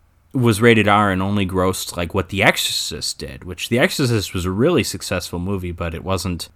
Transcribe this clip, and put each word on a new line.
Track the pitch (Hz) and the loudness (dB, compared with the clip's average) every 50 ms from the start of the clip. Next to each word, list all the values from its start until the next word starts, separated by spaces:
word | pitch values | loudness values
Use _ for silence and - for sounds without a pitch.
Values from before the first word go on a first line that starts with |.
| _ _ _ _ _ _ - | _ _ _ _ _ _ -2
was | 135 120 117 107 95 | 2 2 4 4 6
rated | 113 120 117 110 104 104 | 6 6 6 6 6 6
R | 101 104 107 101 | 6 4 4 4
and | 95 92 95 | 2 0 0
only | 98 101 104 101 | 0 0 0 0
grossed, | 90 95 92 90 95 92 - - - - | 0 0 0 0 0 0 -2 -6 -8 -6
like, | 85 87 82 - | -6 -6 -4 -4
what | 98 90 - | -4 -4 -4
The | - 95 104 | 0 2 2
Exorcist | 143 - - - - - - - - - 71 - - - - | 2 2 2 -2 -4 -4 -4 -6 -6 -8 -8 -8 -8 -8 -8
did, | 76 71 67 62 - | -10 -12 -12 -12 -12
which | 87 90 - - - | -12 -10 -8 -4 -2
The | 117 120 | 0 2
Exorcist | 151 185 - - 147 120 120 107 92 - - | 2 2 2 0 0 2 2 0 -2 -2 -4
was | 95 85 | -4 -2
a | 92 | -2
really | 92 101 123 165 180 135 95 | 0 2 2 2 4 2 0
successful | - - 90 - - 98 90 - - - 87 | 0 -4 -8 -6 -6 -6 -6 -6 -6 -8 -6
movie, | 87 95 101 95 90 87 85 | -4 -4 -4 -4 -4 -6 -8
but | 85 87 85 82 | -6 -8 -8 -8
it | 82 - | -8 -6
wasn't | 90 95 92 - 95 90 82 - - _ | -4 -4 -2 -2 -4 -4 -6 -8 -12 _